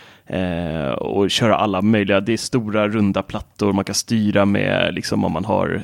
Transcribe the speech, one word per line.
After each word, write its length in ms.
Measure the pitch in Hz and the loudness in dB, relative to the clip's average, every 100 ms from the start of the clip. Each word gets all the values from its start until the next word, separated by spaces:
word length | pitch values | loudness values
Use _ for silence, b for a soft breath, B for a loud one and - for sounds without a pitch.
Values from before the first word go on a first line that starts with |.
| B B - | B B -8
eh, 640 | 90 92 85 85 80 69 | -4 -2 -2 -4 -4 -4
och 420 | 62 - - 98 | -4 -2 0 0
köra 240 | - 117 95 | 2 2 2
alla 260 | 104 92 | 2 2
möjliga. 400 | 104 110 101 98 | 2 4 4 2
Det 120 | 101 | 0
är 40 | 113 | -2
stora 500 | - 135 107 104 104 | -2 -2 -2 0 0
runda 360 | 110 104 98 | 2 0 0
plattor 500 | 95 107 - - 104 | -4 -8 -12 -2 0
man 120 | 98 98 | 0 0
kan 100 | 104 | -4
styra 500 | - 117 104 101 101 | -2 0 2 2 2
med, 480 | 101 98 95 90 | 2 0 0 0
liksom, 300 | 87 - 104 95 | -2 -4 -2 -2
om 60 | |
man 120 | 85 104 | -2 -2
har, 360 | 98 90 87 | 0 0 -4